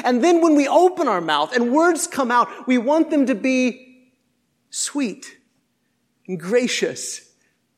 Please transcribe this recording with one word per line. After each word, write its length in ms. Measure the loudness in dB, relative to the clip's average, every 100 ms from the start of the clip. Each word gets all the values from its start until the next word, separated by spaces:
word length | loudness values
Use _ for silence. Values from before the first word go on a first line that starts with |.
and 180 | -2 2
then 200 | 4 4
when 140 | 4 4
we 120 | 4
open 400 | 4 4 2 -2
our 140 | -2
mouth 340 | 0 0 0 0
and 160 | 0
words 340 | 2 2 0 -4
come 260 | -4 0
out, 360 | 0 0 -4 -2
we 100 | 0
want 320 | 2 0 2
them 180 | 0 0
to 80 | 0
be 760 | 0 0 -2 -4 -14 _ _ _ _ _ _ _ _
sweet 680 | -10 -6 -4 -6 -6 -18 -20 _ _ _ _ _ _ _ _ -12
and 100 | -10
gracious, 920 | -2 0 0 -2 -4 -6 -12 -14 _ _ _ _ _